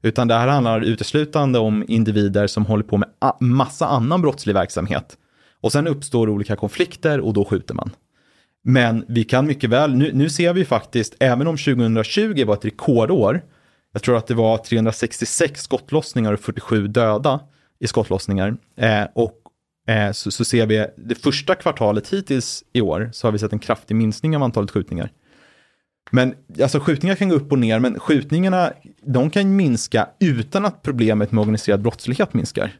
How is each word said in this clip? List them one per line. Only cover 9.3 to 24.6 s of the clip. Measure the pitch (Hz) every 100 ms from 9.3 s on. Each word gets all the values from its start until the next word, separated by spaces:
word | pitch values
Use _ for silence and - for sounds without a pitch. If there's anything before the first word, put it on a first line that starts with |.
| 127 147
mycket | 143 120
väl, | 120 151 127
nu, | 147
nu | 127 156
ser | 156 170
vi | 180 180
faktiskt, | - - 123 107 -
även | 135 120 156
om | 151
tjugohundratjugo | - 123 113 113 107 - 214 165 110
var |
ett | 101 110
rekordår, | - - 120 110 180 104 160 - _ _ _ _
jag | -
tror | - 120
att | -
det |
var | 117 110 113
trehundrasextiosex | - 113 110 110 117 - 117 - 165 143
skottlossningar | - 127 - 151 - 127 110
och | 104
fyrtiosju | - - - 110 101
döda | 104 113 107 143 135 - _ _ _
i | 120
skottlossningar. | - 104 95 - 98 95 117 _ -
Eh, | 113 107 104 -
och, | 117 - _ _ _ _ -
eh, | 110 101
så, | 101 101
så | - 120
ser | 120 110
vi | 107 107 -
det | 117 120
första | 143 143 - 185
kvartalet | 170 151 107 107 -
hittills | 196 190 131 - - _
i | 123
år | 101 78 113
så | - 117
har |
vi | 104
sett | 107
en | 107
kraftig | - 113 - 110
minskning | 110 107 156 156
av |
antalet | 131 113